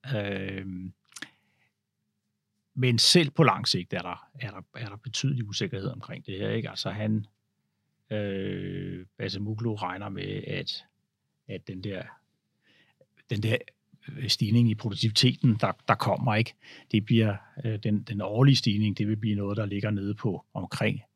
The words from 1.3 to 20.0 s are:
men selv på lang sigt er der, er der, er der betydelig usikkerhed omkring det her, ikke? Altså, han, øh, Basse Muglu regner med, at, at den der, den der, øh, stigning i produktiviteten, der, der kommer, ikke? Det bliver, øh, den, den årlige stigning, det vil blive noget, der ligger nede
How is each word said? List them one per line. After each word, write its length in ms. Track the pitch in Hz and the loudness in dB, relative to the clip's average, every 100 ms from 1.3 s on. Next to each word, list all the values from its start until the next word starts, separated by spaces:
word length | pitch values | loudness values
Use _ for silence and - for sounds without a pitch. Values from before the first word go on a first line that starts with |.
| _ _ _ _ _ _ _ _ _ _ _ _ _ _ | _ _ _ _ _ _ _ _ _ _ _ _ _ _
men 240 | - 127 117 | 0 2 4
selv 320 | - 180 147 | 6 6 4
på 120 | - | 6
lang 260 | 139 95 113 | 6 6 0
sigt 240 | 95 90 | -2 -2
er 100 | 90 | -6
der, 260 | 87 85 - | -6 -10 -14
er 160 | 135 117 | -12 -10
der, 120 | 95 - - | -10 -16 -12
er 120 | 107 | -10
der 80 | 101 | -10
betydelig 520 | - - 135 135 104 | -8 -2 0 0 -4
usikkerhed 400 | 98 101 95 98 | -4 -4 -4 -6
omkring 380 | - - 90 - | -6 -12 -12 -10
det 120 | 98 | -6
her, 120 | 104 | -2
ikke? 200 | 113 156 | -2 -4
Altså, 200 | - - | -6 -6
han, 360 | 101 107 107 104 _ _ _ _ _ _ _ _ | -2 0 0 -2 _ _ _ _ _ _ _ _
øh, 920 | 107 101 98 98 95 95 92 92 92 90 _ | -4 -2 -4 -4 -6 -6 -8 -8 -10 -14 _
Basse 220 | 101 95 | -8 -6
Muglu 340 | 104 107 117 | -6 -4 -4
regner 340 | 107 98 95 101 | -4 -6 -8 -8
med, 360 | 98 - 101 - | -8 -6 -6 -6
at, 380 | 104 - - - _ _ _ _ _ - | -6 -6 -10 -14 _ _ _ _ _ -14
at 200 | 95 - | -12 -10
den 160 | 95 | -10
der, 180 | 101 95 92 - _ _ _ _ _ _ _ _ _ _ _ | -8 -8 -10 -18 _ _ _ _ _ _ _ _ _ _ _
den 120 | 107 | -2
der, 140 | 107 120 - _ _ _ - | 0 -2 -4 _ _ _ -16
øh, 200 | - 131 | -10 -2
stigning 420 | - 104 117 120 | 0 4 6 4
i 40 | |
produktiviteten, 840 | 104 117 98 113 107 127 - 123 107 | 2 -4 -2 0 4 4 6 4 4
der, 120 | 101 - - | 0 -2 2
der 60 | |
kommer, 400 | 113 - - 123 | 2 4 2 2
ikke? 200 | 104 120 - - - - | 2 0 -4 -20 -20 0
Det 120 | 110 | 0
bliver, 320 | 104 113 110 98 - - | 4 4 4 0 -10 -8
øh, 140 | 113 107 | -6 -2
den, 200 | 110 104 | 0 -2
den 180 | - 101 | -2 -6
årlige 360 | 98 107 139 135 | -4 6 8 8
stigning, 420 | - 101 107 92 | 4 2 2 0
det 100 | 104 | -2
vil 80 | 107 | 0
blive 180 | 107 | 0
noget, 220 | 101 101 104 | 0 0 -2
der 100 | 101 | -2
ligger 240 | 101 107 | -2 -2
nede 240 | 104 | -2